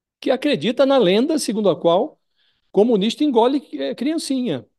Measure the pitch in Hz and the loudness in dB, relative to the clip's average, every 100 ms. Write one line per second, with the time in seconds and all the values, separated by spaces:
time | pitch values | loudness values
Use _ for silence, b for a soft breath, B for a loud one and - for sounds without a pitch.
0 | _ _ 269 254 294 240 175 254 269 277 | _ _ -4 -2 0 -2 -2 0 2 4
1 | 180 202 294 311 - 214 202 151 170 175 | 4 2 0 -2 -4 -2 0 2 2 2
2 | 294 - _ _ _ _ _ 190 226 214 | 0 -8 _ _ _ _ _ 0 2 2
3 | 214 - 302 226 240 277 - 294 269 247 | 0 -2 0 2 2 0 -6 -8 -8 -4
4 | 294 320 - 269 247 135 - | -4 -4 -4 -4 -4 -6 -10